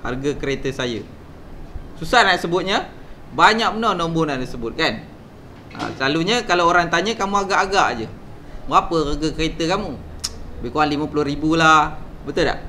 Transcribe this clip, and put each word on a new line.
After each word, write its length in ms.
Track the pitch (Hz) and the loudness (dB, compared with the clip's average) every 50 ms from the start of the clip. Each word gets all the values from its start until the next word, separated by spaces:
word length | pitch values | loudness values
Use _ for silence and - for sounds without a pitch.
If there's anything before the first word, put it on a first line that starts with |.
| - | -4
Harga 320 | 117 123 131 135 147 143 | -4 -4 -2 -2 -2 -2
kereta 320 | - - 135 135 135 - 135 131 | -2 -2 -4 -4 -2 -4 -6 -4
saya. 240 | - 131 123 117 104 - - - - - - - - - - - - - - - - - - - | -4 -4 -4 -4 -6 -8 -10 -16 -20 -18 -18 -18 -18 -16 -16 -14 -14 -14 -10 -10 -12 -12 -12 -10
Susah 320 | - 165 - - 247 214 | -8 -2 4 6 6 6
nak 80 | 196 180 175 - | 6 4 2 0
sebutnya. 480 | 180 170 185 175 190 202 240 370 - - - - - - - - - | 0 0 0 0 0 -2 -2 -2 -4 -12 -16 -16 -18 -18 -18 -16 -8
Banyak 480 | - 143 165 196 220 226 226 196 190 220 | 2 6 6 6 6 6 0 0 0 0
benar 160 | 226 220 196 | 0 0 0
nombor 320 | 175 170 170 170 160 160 | 0 -2 0 0 0 0
nak 160 | 151 139 127 127 | 0 0 -4 -4
disebut, 320 | 127 - 123 117 113 110 | -6 -6 -6 -6 -6 -2
kan? 320 | - 160 143 110 - - - - - - - - - - - - - - - | 0 0 0 0 -4 -10 -14 -18 -18 -20 -20 -20 -20 -18 -18 -18 -18 -18 -16
Ha, 240 | - 117 120 113 110 | -8 -8 -6 -6 -4
selalunya 480 | - 131 135 151 165 165 190 226 247 226 | 0 0 0 2 2 2 2 0 0 2
kalau 240 | - 175 175 170 | 2 2 4 4
orang 240 | 170 175 175 170 165 | 6 6 4 4 4
tanya, 240 | 165 170 180 214 233 | 2 2 2 0 -2
kamu 320 | 226 196 196 202 202 196 | -2 -2 0 2 0 0
agak-agak 560 | 185 202 - 190 190 196 190 151 107 120 110 107 | 2 2 2 2 4 4 4 4 4 2 -2 -6
je. 40 | - - - - - - - - - - - - | -8 -10 -14 -14 -16 -16 -16 -16 -14 -14 -10 -6
"Berapa 480 | - 147 180 196 - 170 160 151 143 151 | 4 4 4 4 4 0 0 2 0 0
harga 120 | 143 156 156 | 0 0 -2
kereta 320 | 151 160 160 165 - - 170 160 | 0 0 -2 -2 0 -2 -2 0
kamu?" 240 | 185 202 208 175 127 - - - - - - - - - - - - - | 0 -2 -2 -6 -8 -10 -10 -12 -12 -8 -8 -8 -8 -8 -12 -10 -10 -8
Lebih 100 | 110 123 - | -8 -4 2
kurang 160 | 151 151 147 | 2 2 2
lima 140 | 143 143 151 | 2 0 -2
puluh 160 | 147 151 151 147 | -2 0 0 0
ribu 320 | 143 143 147 151 156 160 | 0 0 0 2 2 4
lah. 400 | 165 165 160 160 156 156 156 - - - - - - - | 6 6 8 8 8 6 2 -2 -8 -10 -12 -12 -12 -10
Betul 240 | 143 143 180 165 127 | -4 0 2 2 2
tak? 80 | - - - | 0 -2 -6